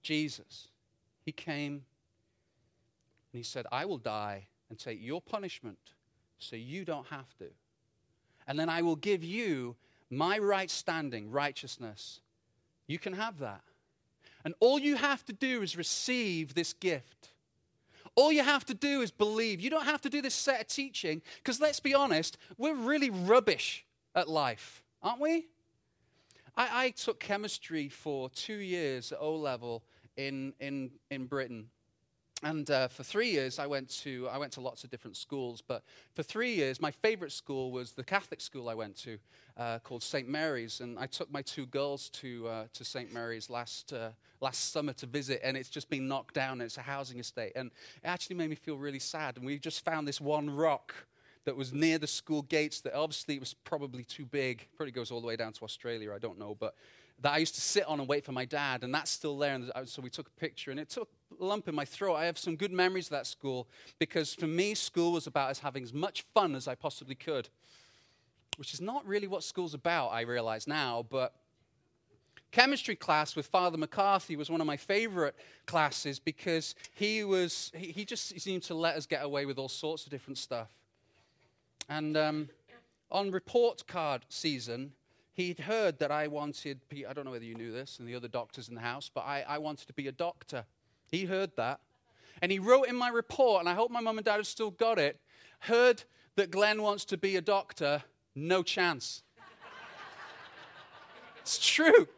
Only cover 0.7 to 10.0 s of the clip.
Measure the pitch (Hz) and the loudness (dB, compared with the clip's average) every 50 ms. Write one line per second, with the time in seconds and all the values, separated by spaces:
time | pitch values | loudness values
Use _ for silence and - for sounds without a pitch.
0.7 | _ _ _ _ _ _ _ _ _ _ _ - 156 - - - 151 143 147 143 | _ _ _ _ _ _ _ _ _ _ _ -10 -10 -8 -6 -4 -4 -2 -2 -4
1.7 | 143 143 135 _ _ _ _ _ _ _ _ _ _ _ _ _ _ _ _ _ | -6 -8 -12 _ _ _ _ _ _ _ _ _ _ _ _ _ _ _ _ _
2.7 | _ _ _ _ _ _ _ _ _ _ _ _ - 120 117 - - 131 117 - | _ _ _ _ _ _ _ _ _ _ _ _ -14 -10 -10 -8 -6 -6 -6 -2
3.7 | 120 131 156 202 190 131 110 117 107 107 104 104 101 98 98 _ _ _ _ _ | -2 -2 -2 -2 -4 -4 -2 -4 -2 -2 -2 -4 -4 -6 -10 _ _ _ _ _
4.7 | 113 110 - 127 117 101 110 117 147 175 - - - 214 196 180 - - - 113 | -16 -12 -10 -10 -8 -8 -6 -6 -6 -6 -6 -6 -6 -6 -4 -6 -10 -10 -12 -14
5.7 | 95 _ _ - _ _ _ _ _ _ _ _ _ _ - - - 113 117 123 | -14 _ _ -20 _ _ _ _ _ _ _ _ _ _ -16 -12 -12 -12 -10 -10
6.7 | 147 190 190 160 160 143 131 - 151 139 131 - _ _ 92 73 - _ _ _ | -10 -8 -6 -6 -6 -6 -8 -10 -12 -12 -14 -16 _ _ -16 -16 -16 _ _ _
7.7 | _ _ _ _ _ _ _ _ _ _ _ _ _ _ - - 139 151 160 165 | _ _ _ _ _ _ _ _ _ _ _ _ _ _ -10 -6 -2 0 0 2
8.7 | 165 170 170 170 160 151 - 202 208 180 165 165 190 226 240 208 160 131 123 120 | 2 4 4 2 2 2 2 2 2 2 2 -4 -4 -2 0 0 0 0 -2 -6
9.7 | 120 _ _ _ _ _ | -8 _ _ _ _ _